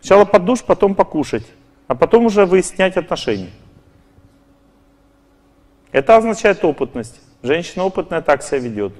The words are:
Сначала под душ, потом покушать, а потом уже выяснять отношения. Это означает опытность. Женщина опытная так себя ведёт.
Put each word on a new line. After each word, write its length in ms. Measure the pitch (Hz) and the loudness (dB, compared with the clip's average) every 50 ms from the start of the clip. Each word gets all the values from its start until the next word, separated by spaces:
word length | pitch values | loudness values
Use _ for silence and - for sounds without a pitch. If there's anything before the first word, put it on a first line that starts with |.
Сначала 240 | _ - 190 202 208 | _ 4 6 6 6
под 220 | 190 - 202 175 | 6 4 2 2
душ, 180 | 185 254 240 - | 2 -4 -4 -2
потом 300 | - 185 - - 196 196 | -4 0 0 0 0 2
покушать, 500 | - 185 - - 156 139 - - 113 - - _ _ _ _ _ _ _ | 0 -2 -2 -2 -6 -4 -4 -6 -8 -8 -12 _ _ _ _ _ _ _
а 80 | _ 131 | _ 0
потом 300 | 123 170 - - 226 240 | 0 0 2 4 2 2
уже 220 | 226 196 208 202 | 2 2 2 2
выяснять 500 | 180 185 190 180 - - - 190 190 185 | 4 2 0 0 -2 -2 -2 -2 0 0
отношения. 540 | 185 165 - 175 - - - 110 98 92 90 - - _ _ _ _ _ _ _ _ _ _ _ _ _ _ _ _ _ _ _ _ _ _ _ _ _ _ _ _ _ _ _ _ _ _ _ _ _ _ _ _ _ _ _ _ _ _ | -4 -4 -4 -8 -6 -4 -6 -6 -6 -8 -14 -18 -20 _ _ _ _ _ _ _ _ _ _ _ _ _ _ _ _ _ _ _ _ _ _ _ _ _ _ _ _ _ _ _ _ _ _ _ _ _ _ _ _ _ _ _ _ _ _
Это 240 | - - 233 - 226 | -4 -4 2 4 4
означает 480 | 226 220 226 214 - - 208 196 - - | 4 4 0 -6 0 0 0 0 2 -2
опытность. 560 | 170 143 - 139 131 - 127 110 110 - _ _ _ _ _ | -2 -2 -2 -6 -8 -8 -12 -12 -12 -16 _ _ _ _ _
Женщина 420 | - 120 147 170 175 - - 185 185 | -4 -4 -4 -4 -4 -8 -8 -6 -6
опытная 360 | 190 190 - 170 - 175 165 | -4 -4 -6 -8 -6 -8 -6
так 220 | 160 - 147 139 | 0 0 0 0
себя 160 | - - - 139 | 0 -6 -6 -6
ведёт. 340 | 123 120 110 104 101 98 98 | -6 -8 -8 -8 -8 -8 -10